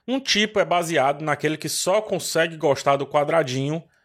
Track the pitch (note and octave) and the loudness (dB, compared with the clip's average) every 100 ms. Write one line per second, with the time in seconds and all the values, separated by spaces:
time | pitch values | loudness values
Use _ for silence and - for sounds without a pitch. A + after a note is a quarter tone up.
0 | - C4 C4+ G3+ G#3+ G#3+ D#3+ F3 E3 D#3+ | -6 -6 0 0 2 0 2 0 2 2
1 | C3 D3 D#3 C#3+ D3+ D3+ D3+ - - G#3 | 2 0 -2 -2 -2 -2 -4 -4 0 0
2 | G#3+ F#3 - E3 E3+ D#3+ D#3 C3+ C#3+ C#3 | 0 -4 -2 0 0 0 0 2 2 2
3 | C#3 D3 C#3+ E3 C#3+ C3 C#3 D#3+ - _ | 2 0 2 2 0 -2 -2 -4 -8 _